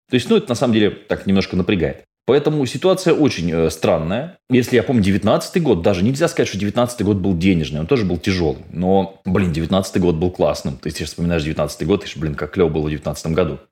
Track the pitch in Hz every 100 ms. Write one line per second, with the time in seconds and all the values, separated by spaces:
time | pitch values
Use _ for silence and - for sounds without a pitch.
0 | _ 123 123 220 - 117 127 110 101 -
1 | - 90 - 98 - 90 90 101 73 -
2 | _ _ - 139 156 151 127 131 185 185
3 | 175 147 139 - 85 82 80 - 107 85
4 | 80 110 165 - _ 127 120 120 107 123
5 | 98 95 101 160 - 190 147 90 90 90
6 | 104 139 165 - 123 98 101 110 120 -
7 | 98 101 98 87 95 87 71 76 85 135
8 | 95 85 104 92 78 65 - 82 92 98
9 | 92 - 98 92 90 76 80 95 95 104
10 | 90 80 90 - 78 73 - 67 78 -
11 | 80 - 85 85 73 78 73 - 78 98
12 | - - 78 71 73 98 85 78 76 76
13 | 76 73 82 80 76 71 -